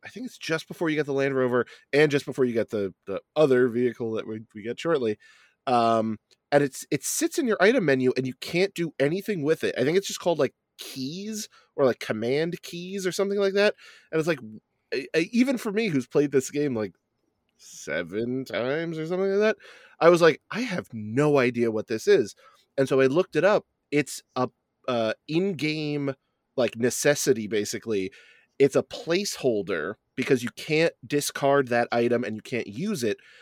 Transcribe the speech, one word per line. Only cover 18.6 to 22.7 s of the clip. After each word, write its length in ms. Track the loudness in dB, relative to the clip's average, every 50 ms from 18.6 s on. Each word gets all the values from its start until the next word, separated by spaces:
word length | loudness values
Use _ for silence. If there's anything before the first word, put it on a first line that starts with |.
| -4 -4 -4 -4 -4 -6 -6 -8
or 80 | -6
something 240 | -6 -4 -2 -2 -2
like 100 | 0 0
that, 160 | 0 0 0 -2 -8 -20 -20 -20 -20 -16 _ 4
I 80 | 6 6
was 120 | 8 8 8
like, 180 | 4 4 4 _ -10
"I 100 | -8 -6
have 280 | -6 -6 -6 -8 -8 -8 -10
no 460 | -12 -10 -4 0 0 2 4 4 4
idea 320 | 4 2 2 2 0 0
what 160 | 0 -2 -4
this 200 | -4 -4 -2 2 4
is." 260 | 4 4 4 0 -4 _ _ -20 _ _ _ _